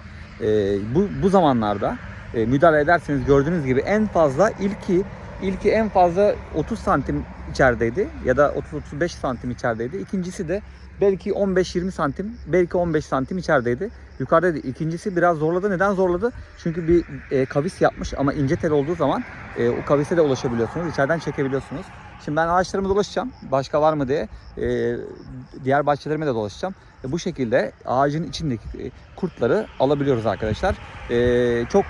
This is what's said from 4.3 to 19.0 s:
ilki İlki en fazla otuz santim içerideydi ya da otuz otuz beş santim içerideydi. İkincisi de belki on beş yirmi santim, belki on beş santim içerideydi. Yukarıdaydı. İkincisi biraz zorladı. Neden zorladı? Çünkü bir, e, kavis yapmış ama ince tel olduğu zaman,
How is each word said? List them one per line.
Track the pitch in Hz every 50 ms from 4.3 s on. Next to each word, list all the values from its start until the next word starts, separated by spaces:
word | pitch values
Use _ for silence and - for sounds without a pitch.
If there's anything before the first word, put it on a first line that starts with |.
| 127 143 190 220
ilki | - - 190 202 202 - - - 180 180 202 190 - - - - - -
İlki | 190 190 190 180 - 202
en | 180 220 226 208
fazla | - 196 180 180 165 190 208 208 - - - - -
otuz | - 147 - 233 196
santim | - 208 180 147 131 - 143 147 - - - - - -
içerideydi | - - 143 127 120 110 117 117 117 170 214 165 - 135 107
ya | 127 127
da | 135 147 135
otuz | - 143 143 - 156
otuz | 147 - - - 143
beş | 165 170 -
santim | - - 143 123 - - 127
içerideydi. | 120 - - 123 117 110 117 123 156
İkincisi | 196 190 - - 190 175 180 185 - 185
de | 147 180 208 - - - - - - - -
belki | 196 202 196 185 - 208 -
on | - 202 196 185
beş | 180 180 - -
yirmi | 180 175 190
santim, | 180 - 165 143 131 - 190 214 233 - -
belki | 160 147 185 175 170 -
on | 180 175 170 156
beş | 156 143
santim | - 151 131 131 - 185
içerideydi. | 185 160 - 160 135 113 120 120 127 185 240 - - - - - -
Yukarıdaydı. | 135 - 170 165 165 185 160
İkincisi | 135 - 135 123 - 160 160 165 170 - 214 180
biraz | 170 170 175 170
zorladı. | 151 151 160 175 180 185 208
Neden | 190 165 190 202 202
zorladı? | 180 190 180 175 175 208 240 - - - - -
Çünkü | - - 170 156 180 165
bir, | 156 175 170 - - 143 127 - -
e, | 151 131 135
kavis | - - 143 143 190 - -
yapmış | 165 139 - - 185 - -
ama | - 139 143 -
ince | 151 139 131 170
tel | 175 - 165
olduğu | 151 143 135 151 180
zaman, | 165